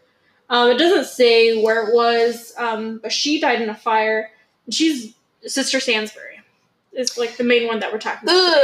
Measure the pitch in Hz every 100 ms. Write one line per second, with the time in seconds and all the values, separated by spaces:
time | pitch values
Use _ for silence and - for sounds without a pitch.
0 | _ _ _ _ - 247 240 247 339 381
1 | - - 240 226 226 226 220 226 214 233
2 | 233 233 233 220 - - 233 220 220 220
3 | 220 - 285 302 294 226 220 214 233 220
4 | 220 220 220 _ _ _ - 220 320 269
5 | 220 - _ _ 214 269 262 262 254 220
6 | 214 - - - _ _ _ _ _ -
7 | 247 240 233 - 240 240 233 214 190 220
8 | 202 - 254 359 359 302